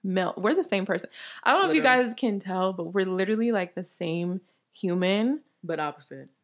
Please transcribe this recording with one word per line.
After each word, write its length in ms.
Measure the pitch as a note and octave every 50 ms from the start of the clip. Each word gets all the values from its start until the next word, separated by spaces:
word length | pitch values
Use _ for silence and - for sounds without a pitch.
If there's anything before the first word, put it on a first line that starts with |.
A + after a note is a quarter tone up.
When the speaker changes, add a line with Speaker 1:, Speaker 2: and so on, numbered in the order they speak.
| -
Speaker 1:
you. 60 | F#3+ F#3
Speaker 2:
Melt. 260 | F#3 F#3 - - -
We're 160 | F3+ G#3 D4+
the 80 | F#4 E4+
same 200 | - - G3 F#3
person. 240 | G3 F#3+ F#3 - - - - - - - - -
I 80 | - C4
don't 100 | F4+ G4
know 60 | F4
if 40 | D#4
you 80 | D#4 B3+
Speaker 1:
Literally. 220 | C4 B3+ B3+ B3
Speaker 2:
guys 80 | A#3 A#3
can 220 | - - A#3 G3+ G3
tell, 340 | - F#3+ F#3 F#3 F#3 F#3+ F#3+
but 220 | F3+ E3+ E3 F3+
we're 120 | G3 F#3+
literally, 440 | F#3 F#3 F#3 F#3+ F#3+ A3 A3 A3+ A#3+
like, 240 | A3+ G3+ F3+ F3+ -
the 100 | F#3 F#3
same 560 | - - - F3+ E3 D#3+ E3+ F3 F3 F3+ F#3 - _ _ _ _ _ _
human. 680 | - - F#3 F3 F3+ F3+ F#3 G3 G#3 A3 B3 C#4 D4+ - _ _ _ -
Speaker 1:
But 160 | E3 E3 D#3
opposite. 480 | D3+ D3 D3 - - - C#3+ C3+ C3+ - _ _